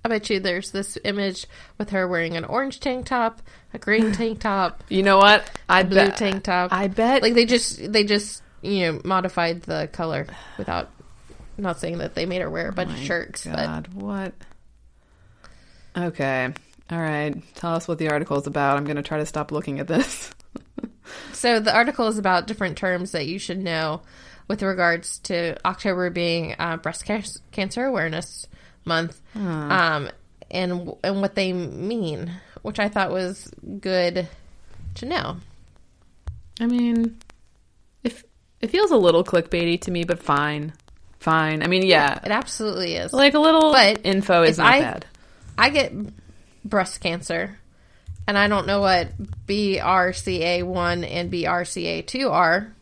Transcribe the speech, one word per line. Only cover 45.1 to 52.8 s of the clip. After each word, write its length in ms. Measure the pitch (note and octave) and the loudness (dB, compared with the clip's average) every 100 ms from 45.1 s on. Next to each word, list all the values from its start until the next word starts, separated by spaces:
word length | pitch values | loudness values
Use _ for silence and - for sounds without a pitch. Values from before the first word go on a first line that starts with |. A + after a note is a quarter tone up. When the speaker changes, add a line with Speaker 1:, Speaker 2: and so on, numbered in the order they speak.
| - - - - - | -20 -20 -20 -12 0
Speaker 1:
I 120 | B3 | 2
get 220 | C#4+ - F#3+ G#3 - - - - _ | 2 0 -4 -10 -14 -20 -20 -20 _
breast 360 | G#3 G#3 F#3 - | -2 -2 -2 -4
cancer, 560 | F3 F3 - E3+ G3 G3+ - _ - _ - - - | -4 -4 -4 -6 -6 -10 -20 _ -20 _ -18 -10 -2
and 100 | G3+ | 2
I 100 | G3+ | 2
don't 200 | G3+ F3+ | 2 0
know 120 | G3+ | 2
what 260 | G3 F3+ D#3+ - G3+ - - | 4 2 0 -8 -10 -12 -4
B 320 | G3+ G#3 F#3+ | -2 0 0
R 340 | - F#3 F3+ | 2 2 2
C 300 | F#3 - F3+ | -2 -4 -2
A 180 | E3 F3 | 0 0
one 420 | F3+ F3+ F3 F3 | -2 -2 0 -2
and 280 | E3 E3+ F3 | -4 -6 -4
B 160 | F3+ E3 | -4 0
R 180 | F3 F3 | -2 -2
C 220 | F#3 E3 | -6 -4
A 140 | E3 | -6
two 260 | - B3+ C4 | -6 -4 0
are 420 | D#3 E3 F3+ G#3+ - | 4 4 2 -2 -16